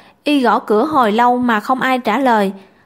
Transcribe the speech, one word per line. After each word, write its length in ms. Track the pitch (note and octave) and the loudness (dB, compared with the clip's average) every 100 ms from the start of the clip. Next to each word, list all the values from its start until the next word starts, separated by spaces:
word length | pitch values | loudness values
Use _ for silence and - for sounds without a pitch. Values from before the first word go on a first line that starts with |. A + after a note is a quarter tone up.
| - _ | -20 _
y 180 | - D4 | -2 0
gõ 180 | A#3 A3 | 2 0
cửa 260 | - G#3+ D4+ | 0 0 0
hồi 260 | D4+ A3+ | 0 0
lâu 260 | G#3+ B3 B3 | 2 2 0
mà 220 | B3 G#3+ | 0 -2
không 220 | - C4 | -2 -2
ai 180 | C4 B3+ | -2 -2
trả 200 | A#3+ A3 | -2 -2
lời. 320 | C4 A3 G3 F#3+ - _ | 2 2 0 -4 -16 _